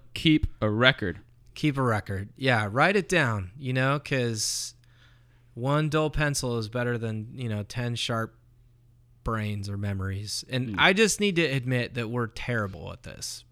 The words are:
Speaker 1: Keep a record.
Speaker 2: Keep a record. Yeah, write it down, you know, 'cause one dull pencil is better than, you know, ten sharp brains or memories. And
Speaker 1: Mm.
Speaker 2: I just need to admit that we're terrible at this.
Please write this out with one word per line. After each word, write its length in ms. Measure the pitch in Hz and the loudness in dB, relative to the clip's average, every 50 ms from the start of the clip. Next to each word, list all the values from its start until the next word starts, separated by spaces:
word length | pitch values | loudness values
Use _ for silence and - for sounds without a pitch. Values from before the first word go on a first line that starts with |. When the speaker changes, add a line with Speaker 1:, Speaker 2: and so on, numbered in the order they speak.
| - - - | -12 -14 -4
Speaker 1:
Keep 320 | - - 165 156 151 - - - - | 2 4 4 4 4 2 -2 -4 -2
a 100 | 110 107 | 0 0
record. 480 | 104 110 123 131 135 - - 90 85 - - - - _ - - - | 4 6 6 6 6 4 0 -6 -6 -6 -10 -20 -20 _ -20 -20 -8
Speaker 2:
Keep 220 | - - 151 131 139 | -2 -2 -2 0 2
a 40 | |
record. 460 | 131 120 110 101 - - 98 92 101 107 - | 2 2 0 0 -2 -4 -6 -6 -6 -8 -8
Yeah, 320 | - 131 131 123 110 107 101 | -2 2 2 2 2 2 0
write 240 | 101 131 151 180 202 | 2 2 4 4 4
it 120 | 208 180 - | 2 2 2
down, 420 | 175 170 143 120 110 101 92 90 104 143 | 2 2 2 2 0 -2 -4 -6 -8 -8
you 140 | 139 127 | -6 -2
know, 260 | 127 131 131 135 139 147 | 0 2 2 2 0 0
'cause 760 | - - 143 131 123 117 113 107 - - - - - - - - - - - - - - - - - _ _ _ _ _ - | -2 -2 0 0 0 0 0 -2 -2 -4 -4 -4 -6 -10 -12 -16 -20 -20 -20 -20 -20 -20 -20 -20 -20 _ _ _ _ _ -10
one 340 | 117 117 135 143 151 156 151 | -4 0 2 2 2 2 2
dull 200 | 147 156 156 151 | 2 2 2 2
pencil 460 | - 156 151 147 143 - 135 123 120 117 | 2 2 2 2 0 0 -2 -2 -2 -2
is 100 | 110 107 | -2 -4
better 280 | 107 123 120 120 120 | -2 -2 -2 0 -2
than, 320 | 113 113 113 110 110 107 117 - | -2 -2 -4 -4 -6 -8 -8 -10
you 140 | 127 123 113 | -8 -6 -4
know, 140 | 107 104 101 | -4 -4 -6
ten 300 | - - 131 123 120 120 | -6 -6 -4 -4 -4 -2
sharp 400 | 113 - - 120 113 110 107 - _ _ _ _ _ - _ _ _ _ _ _ _ _ _ _ _ - | -2 -2 -2 -2 -2 -2 -4 -8 _ _ _ _ _ -20 _ _ _ _ _ _ _ _ _ _ _ -6
brains 440 | 123 113 110 107 104 104 104 98 101 | -4 -2 -2 -2 -2 -4 -4 -4 -6
or 80 | 101 | -4
memories. 680 | 101 101 101 98 95 95 95 95 98 104 101 - - - - | -4 -2 -2 -2 -2 -2 -2 -4 -4 -6 -6 -8 -8 -6 -4
And 220 | 127 127 120 113 | -2 -2 -2 0
Speaker 1:
Mm. 40 | 101 98 | 2 4
Speaker 2:
I 140 | 147 180 | 6 6
just 280 | 196 202 226 196 - - | 6 6 4 4 4 2
need 160 | 208 202 180 | 2 2 2
to 60 | 170 165 | 2 2
admit 500 | 139 135 135 123 127 127 123 120 - - | 2 2 0 0 0 0 0 0 -2 -4
that 140 | 120 117 107 | -6 -4 -2
we're 160 | 120 120 117 | -2 -2 -2
terrible 680 | 110 - - - - 120 113 104 95 98 82 - 95 | -4 -6 -8 -4 -2 -2 -2 -2 -2 -6 -8 -12 -12
at 100 | 90 - - | -12 -12 -14
this. 400 | - - - - - - - - _ | -14 -12 -10 -10 -10 -10 -12 -16 _